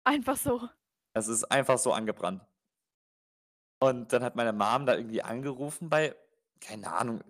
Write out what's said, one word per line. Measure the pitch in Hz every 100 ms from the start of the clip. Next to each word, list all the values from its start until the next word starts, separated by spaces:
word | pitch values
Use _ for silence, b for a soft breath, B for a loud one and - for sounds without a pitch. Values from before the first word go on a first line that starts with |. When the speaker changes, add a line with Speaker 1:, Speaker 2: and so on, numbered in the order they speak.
Speaker 1:
Einfach | - 294 247 262
so. | - 247 240 _ _ _ _
Speaker 2:
Das | 113 107
ist | 113 -
einfach | 135 135 123
so | 127
angebrannt. | 87 110 104 90 95 - _ _ _ _ _ _ _ _ _ _ _ _ -
Und | 135 123 110
dann | 123
hat | 123 117
meine | 117
Mom | 104 104 127 135
da |
irgendwie | 101 113 113
angerufen | - 117 139 127 143 - 165
bei, | 151 156 - _ _ _ _
keine | - 107 92
Ahnung, | 82 120 113 -